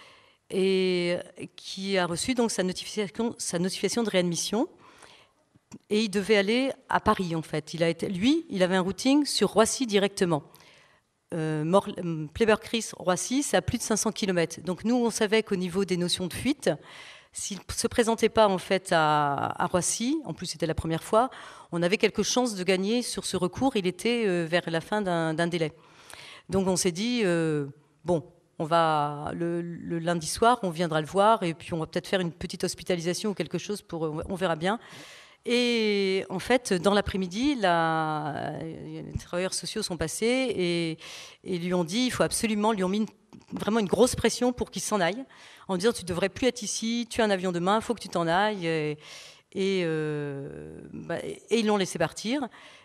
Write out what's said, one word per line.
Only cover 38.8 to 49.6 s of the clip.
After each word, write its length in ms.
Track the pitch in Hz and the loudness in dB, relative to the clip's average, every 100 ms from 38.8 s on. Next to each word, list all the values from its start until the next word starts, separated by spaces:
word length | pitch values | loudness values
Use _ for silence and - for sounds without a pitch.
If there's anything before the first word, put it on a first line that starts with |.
| 151 156 151 151 | -12 -12 -10 -10
travailleurs 360 | - 175 185 | -6 -4 -4
sociaux 280 | - 170 220 | -4 -6 -6
sont 140 | 196 165 | -6 -4
passés 300 | 160 - 226 262 254 185 | -4 -2 0 2 0 0
et, 420 | 175 170 165 160 - - - - | 0 0 -2 -6 -12 -16 -18 -14
et 140 | - 180 | -6 -4
lui 140 | 175 | 0
ont 120 | 180 | 0
dit, 220 | 160 214 254 | 0 0 0
il 40 | |
faut 140 | - | 2
absolument, 480 | 160 - 220 214 214 | 0 0 0 2 2
lui 100 | 208 | 2
ont 60 | 185 | 0
mis 100 | 208 | 0
une, 80 | 214 - _ - - | -2 -6 _ -20 -12
vraiment 260 | 180 - 226 | -6 0 0
une 80 | 190 | 2
grosse 300 | - 247 - | 4 4 4
pression 360 | 226 - 247 | 0 2 0
pour 200 | 247 220 | 0 -4
qu'il 100 | 185 | -6
s'en 180 | - 214 | -2 0
aille, 240 | 170 220 269 - - - - | 0 -2 -8 -18 -20 -14 -4
en 80 | 185 | 0
disant, 160 | 220 | 2
tu 120 | 226 | 0
devrais 260 | 175 175 196 | -2 -2 -2
plus 180 | - 254 | 0 0
être 140 | 247 | 0
ici, 440 | 202 - 226 233 233 | -4 -4 -2 -2 -2
tu 120 | - | 2
as 40 | |
un 60 | 214 | 2
avion 220 | 190 185 | 2 0
demain, 280 | 175 180 220 | 0 2 2
faut 140 | - | 0
que 80 | 220 | -4
tu 60 | - | -4
t'en 180 | 175 165 | -2 2
ailles. 400 | 175 214 202 165 | 4 2 0 -2
Et, 320 | 160 151 151 - - - - _ | -2 -2 -6 -12 -18 -20 -20 _
et, 300 | - | -2